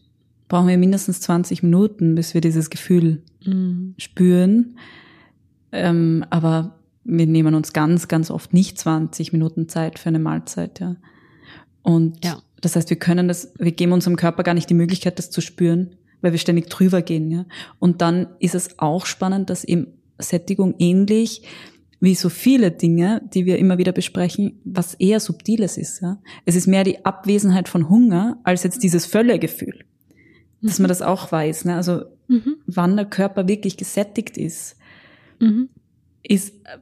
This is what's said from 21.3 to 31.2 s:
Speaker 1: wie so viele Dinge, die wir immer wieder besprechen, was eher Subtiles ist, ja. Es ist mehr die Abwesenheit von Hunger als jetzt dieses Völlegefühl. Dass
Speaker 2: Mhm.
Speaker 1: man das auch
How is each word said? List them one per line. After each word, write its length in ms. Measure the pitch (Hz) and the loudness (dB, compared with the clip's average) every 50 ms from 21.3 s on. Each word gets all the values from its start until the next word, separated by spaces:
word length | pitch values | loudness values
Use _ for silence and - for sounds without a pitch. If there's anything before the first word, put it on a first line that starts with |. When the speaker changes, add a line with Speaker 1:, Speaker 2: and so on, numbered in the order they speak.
| - - - - - - - - - _ _ _ _ _ | -6 -12 -18 -20 -20 -20 -20 -20 -20 _ _ _ _ _
Speaker 1:
wie 140 | - 190 185 | 2 2 2
so 140 | 180 - 175 | 2 0 -4
viele 420 | - - - 247 269 254 220 175 | -4 0 2 4 4 4 4 2
Dinge, 520 | 160 - - 170 165 170 170 196 226 - - - | 0 0 0 2 2 2 2 0 0 -2 -4 -4
die 140 | - 190 180 | -4 -2 0
wir 120 | 185 180 - | 0 2 2
immer 200 | 185 185 180 180 | 2 2 2 2
wieder 140 | 180 185 | 0 0
besprechen, 680 | 180 196 185 - - 190 180 170 - - 202 196 - - - | -2 -2 -6 -6 -4 -4 -4 -2 -2 -2 -4 -4 -6 -8 -14
was 300 | 180 185 180 170 - - | -6 -4 -4 -4 -4 -2
eher 240 | - 185 190 214 220 | 0 2 2 2 2
Subtiles 580 | - - 170 - - - 226 226 208 165 - - | -2 -4 -8 -6 -4 -2 -2 0 -2 -4 -4 -8
ist, 220 | - - - - | -10 -10 -10 -8
ja. 160 | 180 175 196 - _ - - - _ | -8 -8 -8 -8 _ -20 -20 -6 _
Es 120 | - 170 | 0 0
ist 100 | 180 170 | 2 2
mehr 180 | 190 190 190 190 | 4 2 4 2
die 200 | 190 - - - | 0 -2 -2 -6
Abwesenheit 600 | 190 190 - - 190 208 202 208 196 185 190 175 - | -8 -8 -4 -2 0 0 2 4 2 2 2 0 -2
von 200 | - 180 156 156 | -2 -2 2 4
Hunger 500 | 196 233 247 226 180 170 202 240 - - - | 6 6 6 6 4 2 0 -2 -4 -4 -2
als 200 | 180 185 180 - | -2 0 0 -2
jetzt 180 | 180 180 - | -4 -2 -2
dieses 240 | - 180 165 170 - | 0 2 2 0 0
Völlegefühl. 800 | - - 208 233 247 214 165 165 156 - - - - - - _ _ _ _ _ _ _ _ _ _ _ _ _ _ _ _ | 0 0 2 2 2 2 0 -2 -4 -6 -10 -12 -12 -14 -16 _ _ _ _ _ _ _ _ _ _ _ _ _ _ _ _
Dass 180 | - 214 175 - | -4 -2 0 2
Speaker 2:
Mhm. 40 | 190 | 2
Speaker 1:
man 40 | 180 | 2
das 140 | 180 180 | 2 0
auch 280 | - - 185 185 | -2 -2 -4 -4